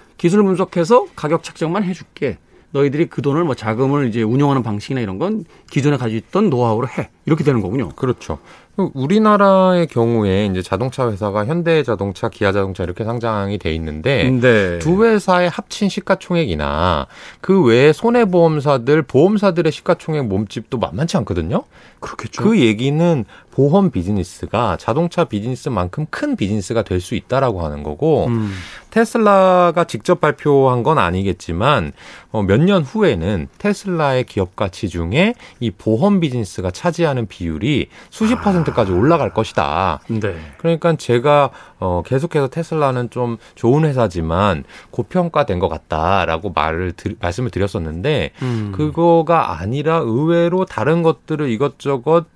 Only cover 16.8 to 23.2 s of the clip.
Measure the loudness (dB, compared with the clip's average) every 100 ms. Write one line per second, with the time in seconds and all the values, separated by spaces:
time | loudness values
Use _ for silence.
16.8 | 2 0 -4 -14 -20 -8 2 4 6 6
17.8 | 6 4 2 2 2 4 2 2 0 0
18.8 | 2 0 2 4 4 4 2 2 -2 -2
19.8 | -2 -2 -2 -4 -2 -2 -2 -8 -6 -4
20.8 | -4 -4 -2 -2 -2 -2 -2 -4 -6 -18
21.8 | -20 _ -14 -12 -12 0 2 4 4 2
22.8 | 0 2 2 2